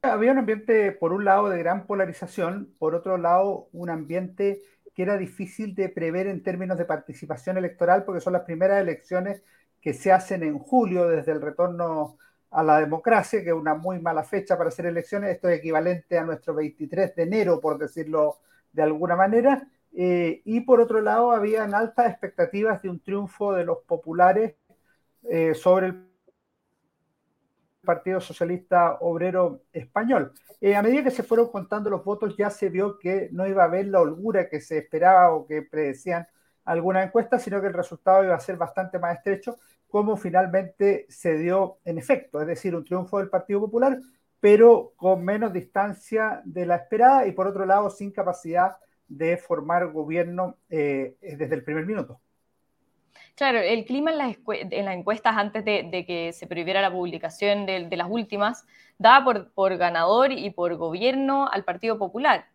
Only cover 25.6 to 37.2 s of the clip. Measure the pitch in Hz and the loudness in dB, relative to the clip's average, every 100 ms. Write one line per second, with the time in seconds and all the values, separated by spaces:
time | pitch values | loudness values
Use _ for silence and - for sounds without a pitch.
25.6 | 185 185 185 180 - _ _ _ _ _ | 4 4 2 -6 -16 _ _ _ _ _
26.6 | _ _ _ _ _ _ _ _ _ _ | _ _ _ _ _ _ _ _ _ _
27.6 | _ _ - 170 185 185 180 165 170 180 | _ _ -2 -2 -2 -6 -6 -6 -4 -6
28.6 | - 180 170 - 170 165 180 185 175 135 | 0 2 4 0 -4 -2 -2 0 0 -2
29.6 | _ 165 - - 226 240 135 - _ - | _ -14 -6 -4 0 0 0 -10 _ -2
30.6 | 202 202 214 269 262 254 - 226 233 202 | 2 4 4 2 0 -2 0 2 2 -2
31.6 | 180 208 208 190 196 208 208 208 202 202 | -6 -6 -4 -4 -4 -4 -6 -2 -4 -2
32.6 | 196 175 202 202 175 190 - 175 190 196 | -4 0 -2 -4 -4 -2 -4 -4 -2 4
33.6 | 175 180 202 190 160 160 214 202 175 151 | 4 4 2 4 2 0 -2 0 -2 -6
34.6 | - 160 143 156 175 185 180 156 151 156 | -6 -6 -4 4 6 8 8 4 -4 -8
35.6 | 151 156 147 127 185 170 165 _ _ _ | -6 -4 -4 -4 -6 -6 -6 _ _ _
36.6 | - 165 170 185 190 226 | -4 -2 0 0 2 0